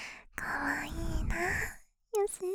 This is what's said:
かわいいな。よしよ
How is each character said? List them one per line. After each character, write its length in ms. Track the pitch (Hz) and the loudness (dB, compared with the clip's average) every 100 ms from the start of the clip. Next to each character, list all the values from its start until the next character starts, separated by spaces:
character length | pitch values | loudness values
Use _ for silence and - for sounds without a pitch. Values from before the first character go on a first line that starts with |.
| - - - - | -10 -14 -12 -8
か 100 | - | -2
わ 380 | - 285 277 | 0 0 0
い 40 | 294 | -2
い 20 | - - - | -2 0 2
な。 260 | - 330 359 | 2 2 2
よ 760 | - - - - _ _ 427 403 | 2 -2 -6 -16 _ _ 2 2
し 180 | - | 0
よ 60 | 370 | -2